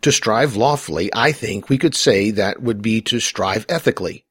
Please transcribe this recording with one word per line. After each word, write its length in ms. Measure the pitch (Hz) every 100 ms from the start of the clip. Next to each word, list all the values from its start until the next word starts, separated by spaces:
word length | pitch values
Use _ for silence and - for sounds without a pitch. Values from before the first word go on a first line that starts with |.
To 100 | -
strive 420 | - - 110 143
lawfully, 540 | 104 127 143 - 78 -
I 180 | - 131
think 360 | 151 110 101 -
we 100 | 135
could 160 | 165 -
say 340 | - 101 101
that 320 | 104 98 -
would 200 | 120 107
be 180 | 107 113
to 200 | 110 120
strive 440 | - - 95 101 110
ethically. 560 | 170 143 - 92 90 _